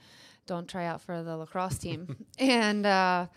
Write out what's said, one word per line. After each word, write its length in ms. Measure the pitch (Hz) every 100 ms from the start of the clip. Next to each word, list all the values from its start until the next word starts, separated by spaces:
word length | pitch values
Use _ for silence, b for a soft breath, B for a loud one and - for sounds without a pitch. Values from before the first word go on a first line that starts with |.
| B B B B -
don't 220 | 175 175
try 180 | 190 175
out 140 | 165
for 220 | - 170
the 140 | 165 160
lacrosse 400 | 160 185 185 -
team." 480 | - 120 175 139 220
<laughs> 60 | -
And, 480 | 269 240 214 208 202
uh, 420 | 190 185 180 180